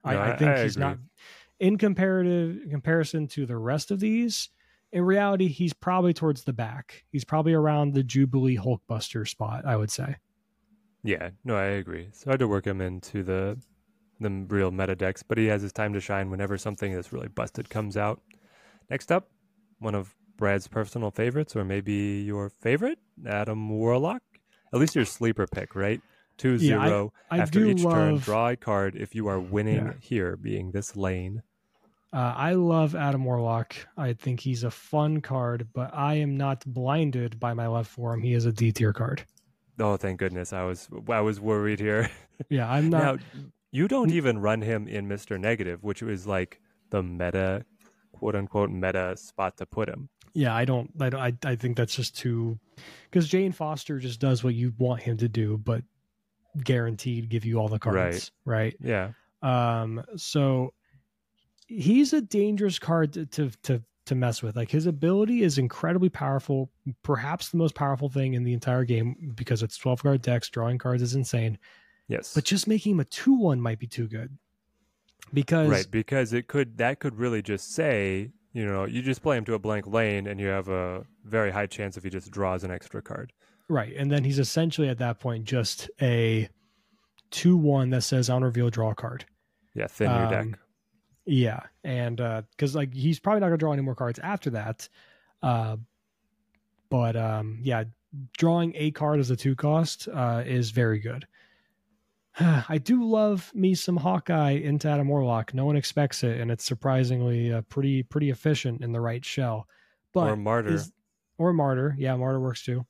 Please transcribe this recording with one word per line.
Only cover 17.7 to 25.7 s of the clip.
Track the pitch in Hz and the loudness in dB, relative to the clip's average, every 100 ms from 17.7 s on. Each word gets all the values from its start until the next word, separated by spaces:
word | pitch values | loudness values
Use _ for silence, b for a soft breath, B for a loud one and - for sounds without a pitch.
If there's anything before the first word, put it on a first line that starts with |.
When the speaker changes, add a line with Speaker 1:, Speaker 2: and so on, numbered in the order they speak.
Speaker 1:
comes | 110 107 101 | -6 -4 -2
out. | 104 113 _ b b b b b b | -2 -4 _ b b b b b b
Next | 135 - | -10 0
up, | 175 190 _ _ _ _ _ | 0 0 _ _ _ _ _
one | 113 | -4
of | 101 95 _ _ - | -4 -6 _ _ -2
Brad's | 104 98 - | 0 0 -2
personal | 113 104 123 107 | -6 -4 -4 -6
favorites, | - 117 131 151 110 | -2 -2 0 -4 -4
or | |
maybe | 98 98 101 104 101 101 | -2 -2 -2 -2 -2 -2
your | 101 101 101 | -4 -4 -6
favorite, | _ 113 143 240 330 _ - 127 | _ 0 2 0 -4 _ -16 -6
Adam | 104 107 110 110 | -4 -2 -4 -4
Warlock. | 107 113 123 156 247 _ _ b b b | 0 2 2 0 -4 _ _ b b b
At | 120 | 2
least | 156 | 2
your | 147 | 2
sleeper | 117 - 117 110 95 | 0 0 0 0 -2
pick, | - 95 | -4 -8